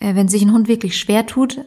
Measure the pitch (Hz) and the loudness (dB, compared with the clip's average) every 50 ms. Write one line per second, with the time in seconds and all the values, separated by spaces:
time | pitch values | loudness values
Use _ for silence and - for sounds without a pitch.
0 | 214 202 190 196 196 185 196 208 202 202 220 226 214 226 233 233 220 185 - - | -4 -2 0 2 2 2 2 2 2 4 4 4 2 2 0 -2 -2 -4 -6 -6
1 | - - 202 220 226 220 - 254 262 254 262 269 277 | -2 0 0 0 -2 -2 -2 -2 -2 -2 -4 -8 -14